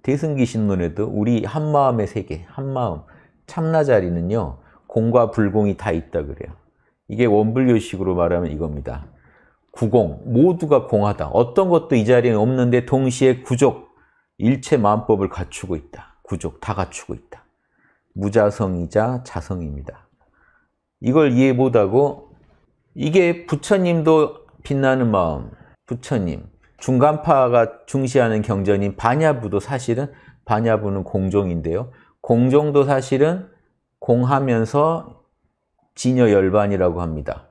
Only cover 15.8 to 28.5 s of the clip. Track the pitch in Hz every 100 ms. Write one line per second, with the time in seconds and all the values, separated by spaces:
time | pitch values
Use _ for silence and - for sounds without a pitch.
15.8 | 73 - - _ - 90 76 - - 98
16.8 | 90 - - 58 _ - _ _ _ _
17.8 | _ _ _ - 101 110 104 - 98 90
18.8 | 85 107 113 127 127 104 - 92 78 71
19.8 | 69 - _ _ _ _ _ _ _ _
20.8 | _ _ 113 143 147 123 135 123 131 120
21.8 | 98 120 143 139 - _ _ _ _ _
22.8 | _ - 143 185 175 170 - 147 - 196
23.8 | 180 170 156 160 147 - _ _ - 139
24.8 | 135 131 120 101 82 71 55 - - _
25.8 | _ 123 - 123 90 71 - _ _ _
26.8 | - 127 143 151 170 139 127 120 113 -
27.8 | - 135 131 131 117 107 104